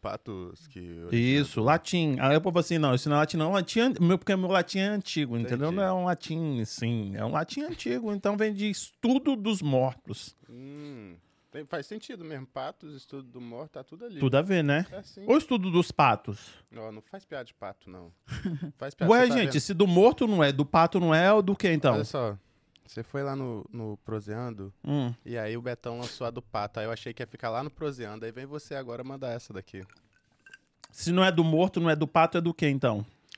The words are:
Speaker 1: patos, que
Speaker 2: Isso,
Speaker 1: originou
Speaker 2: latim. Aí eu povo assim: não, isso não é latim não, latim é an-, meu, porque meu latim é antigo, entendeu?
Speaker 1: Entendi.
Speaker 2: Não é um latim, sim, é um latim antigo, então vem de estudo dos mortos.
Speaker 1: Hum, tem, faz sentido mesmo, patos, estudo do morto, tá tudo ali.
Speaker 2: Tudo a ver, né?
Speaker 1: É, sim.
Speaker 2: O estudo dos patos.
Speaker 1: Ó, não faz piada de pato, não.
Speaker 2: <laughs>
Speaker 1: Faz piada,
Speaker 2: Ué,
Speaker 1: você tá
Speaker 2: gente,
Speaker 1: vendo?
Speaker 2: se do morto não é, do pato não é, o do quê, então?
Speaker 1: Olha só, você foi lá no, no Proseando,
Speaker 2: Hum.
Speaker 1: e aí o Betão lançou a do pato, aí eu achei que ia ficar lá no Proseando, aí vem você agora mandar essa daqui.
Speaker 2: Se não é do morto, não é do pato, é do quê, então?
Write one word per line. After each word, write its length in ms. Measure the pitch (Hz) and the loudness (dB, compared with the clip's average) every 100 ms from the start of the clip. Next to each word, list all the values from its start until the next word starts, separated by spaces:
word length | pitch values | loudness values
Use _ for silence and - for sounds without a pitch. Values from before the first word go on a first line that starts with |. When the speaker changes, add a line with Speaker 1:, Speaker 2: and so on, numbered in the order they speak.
Speaker 1:
patos, 640 | - - - 95 90 - 151 | -8 -8 -10 -12 -12 -16 -18
que 120 | 110 87 85 85 | -16 -14 -12 -2
Speaker 2:
Isso, 500 | 117 123 139 135 - | 0 2 2 0 0
Speaker 1:
originou 40 | |
Speaker 2:
latim. 520 | 113 165 - 180 160 131 | 2 2 0 0 0 2
Aí 140 | 135 | 4
eu 60 | 151 | 4
povo 180 | 185 175 | 2 0
assim: 180 | 160 170 | 0 0
não, 160 | 147 | 2
isso 140 | 127 151 | 2 2
não 80 | 147 | 2
é 40 | |
latim 160 | 156 165 | 2 0
não, 160 | 156 | 0
latim 260 | 196 175 220 | 0 0 2
é 40 | |
an-, 120 | 247 233 | 2 4
meu, 180 | 170 185 | 4 4
porque 160 | - 190 | 2 0
meu 120 | 185 | 2
latim 280 | 190 175 196 | 2 2 0
é 80 | 196 | 0
antigo, 480 | 208 - 160 135 117 | -2 -4 -4 -2 -2
entendeu? 300 | 117 123 151 | -2 -2 -2
Speaker 1:
Entendi. 80 | 185 | 0
Speaker 2:
Não 60 | |
é 100 | 190 | 0
um 120 | 185 | 0
latim, 600 | 180 175 - 160 160 127 | 0 -2 -4 -4 -2 -2
sim, 520 | 107 - 117 117 101 104 | -4 -4 -2 -2 -2 -4
é 80 | |
um 60 | 110 | -2
latim 280 | 151 165 - | -2 -4 -6
antigo, 500 | 302 339 - 247 226 | -8 -6 -4 -4 -4
então 240 | 202 202 202 | -2 -2 0
vem 160 | 214 | -2
de 160 | 202 208 | -2 -4
estudo 680 | 196 - _ 233 262 269 254 | -4 -10 _ 2 2 2 0
dos 240 | 202 202 | 0 -2
mortos. 720 | 151 131 131 123 - 104 - - - | 2 2 2 -4 -12 -12 -12 -20 -20
Speaker 1:
Hum, 680 | 120 135 147 147 127 101 85 _ _ _ | -20 -16 -16 -16 -16 -18 -20 _ _ _
tem, 140 | 147 147 | -16 -10
faz 200 | 165 139 | -10 -8
sentido 380 | 214 - 226 | -12 -12 -14
mesmo, 220 | 160 143 131 | -12 -12 -12
patos, 480 | 139 135 - 147 | -10 -10 -12 -18
estudo 280 | 139 - 139 131 | -18 -16 -16 -14
do 120 | 127 | -16
morto, 320 | 120 117 156 | -14 -14 -14
tá 120 | 147 | -16
tudo 200 | 131 170 240 | -18 -16 -12
ali. 120 | 170 | 0
Speaker 2:
Tudo 160 | 139 135 | 2 2
a 60 | |
ver, 220 | 180 185 | 2 2
né? 220 | 143 147 185 | 2 2 -2
Speaker 1:
É, 120 | 190 | -10
sim. 220 | - - 208 | -16 -8 2
Speaker 2:
O 100 | 277 | 2
estudo 340 | - 240 185 | 4 -2 2
dos 220 | 175 170 | 2 2
patos. 580 | - 139 104 - 104 - - _ | 4 4 4 -2 -12 -14 -20 _
Speaker 1:
Ó, 160 | 110 113 | -16 -14
não 120 | 110 | -16
faz 220 | - 190 | -18 -20
piada 200 | - 143 | -12 -12
de 100 | 117 | -12
pato, 340 | - 98 - - | -14 -14 -14 -18
não. 200 | 90 85 87 - | -20 -20 _ -14
Speaker 2:
<laughs> 500 | - 196 151 139 - | -8 -6 -6 -8 -10
Speaker 1:
Faz 160 | 135 | -12
piada, 180 | - 175 | -2 6
Speaker 2:
Ué, 100 | 233 | 6
Speaker 1:
você 60 | 247 | 6
tá 60 | 247 | 4
Speaker 2:
gente, 140 | 165 | 2
Speaker 1:
vendo? 80 | 139 | 0
Speaker 2:
se 140 | - | 0
do 120 | 175 196 | 2 6
morto 400 | 175 220 - 233 | 8 8 6 2
não 160 | 196 | 6
é, 80 | 143 | 4
do 120 | 135 147 | 4 2
pato 320 | 165 165 190 | 4 4 4
não 160 | 170 | 4
é, 180 | 156 185 | 6 6
o 80 | 214 | 6
do 120 | 196 202 | 4 2
quê, 160 | 196 | 2
então? 220 | 156 139 | 2 2
Speaker 1:
Olha 100 | 107 | 2
só, 320 | 110 - 117 101 _ _ _ _ - | 0 -4 -4 -6 _ _ _ _ -16
você 160 | - | -14
foi 200 | 113 139 | -10 -6
lá 100 | 139 | -6
no, 300 | 139 131 110 - | -6 -6 -8 -10
no 240 | 120 110 104 | -10 -10 -10
Proseando, 680 | - 110 104 107 123 107 98 - | -8 -8 -6 -8 -8 -10 -14 -10
Speaker 2:
Hum. 280 | - 147 123 117 | -4 -2 -2 -6
Speaker 1:
e 120 | - 120 | -10 -8
aí 180 | 107 117 | -6 -6
o 60 | |
Betão 360 | 123 120 123 117 | -8 -8 -10 -10
lançou 260 | 123 - 120 | -10 -8 -8
a 40 | |
do 100 | 117 | -8
pato, 360 | - 110 104 - | -8 -6 -6 -6
aí 80 | 107 | -6
eu 60 | |
achei 200 | 113 - | -8 -10
que 60 | 117 | -10
ia 40 | 120 | -12
ficar 220 | - 120 | -8 -6
lá 120 | 113 | -4
no 60 | 147 | -6
Proseando, 540 | - 151 127 110 110 113 | -6 -8 -8 -10 -10 -10
aí 40 | |
vem 140 | 117 139 | -12 -12
você 280 | 147 - 139 | -14 -10 -10
agora 260 | 127 120 | -8 -10
mandar 280 | 127 135 131 | -10 -8 -8
essa 220 | 117 - | -8 -10
daqui. 300 | 98 - 95 92 _ _ _ _ _ - - _ _ - | -14 -12 -16 -16 _ _ _ _ _ -20 -20 _ _ -20
Speaker 2:
Se 200 | - 170 | -8 0
não 120 | 180 | 4
é 80 | 190 | 4
do 100 | 170 | 4
morto, 360 | 160 156 185 180 | 4 4 2 2
não 100 | 170 | 2
é 60 | 156 | 2
do 100 | 156 | 2
pato, 320 | 165 165 175 | 4 4 2
é 20 | |
do 140 | 170 | -2
quê, 140 | 170 151 | 0 0
então? 360 | 135 131 104 107 _ _ | 2 0 0 -6 _ _